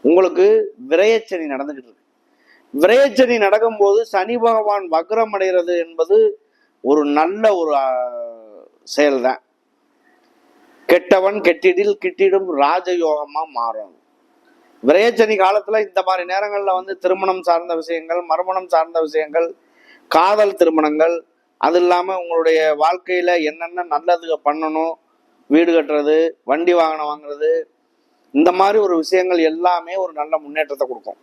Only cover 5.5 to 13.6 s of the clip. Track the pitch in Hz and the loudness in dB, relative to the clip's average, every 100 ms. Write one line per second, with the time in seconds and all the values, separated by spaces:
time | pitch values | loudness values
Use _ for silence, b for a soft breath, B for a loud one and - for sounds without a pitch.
5.5 | 185 175 175 165 165 165 214 220 202 _ | 0 0 -4 -4 -4 2 4 2 -2 _
6.5 | _ _ _ 123 151 147 147 165 208 220 | _ _ _ 0 2 2 0 0 2 0
7.5 | 190 160 143 135 127 123 120 120 113 110 | 2 0 0 0 -4 -6 -8 -12 -16 -20
8.5 | 101 - _ - - 147 135 123 127 _ | -20 -20 _ -8 0 0 2 -2 -4 _
9.5 | _ _ _ _ _ _ _ _ _ _ | _ _ _ _ _ _ _ _ _ _
10.5 | _ _ _ - 175 180 190 190 208 175 | _ _ _ 2 2 4 2 2 2 0
11.5 | 165 185 180 208 202 185 175 196 190 190 | 2 0 2 0 -2 -6 0 2 2 -2
12.5 | 147 143 175 180 180 160 151 143 151 160 | 0 2 0 -2 -2 -2 -2 -4 -8 -8
13.5 | 123 | -6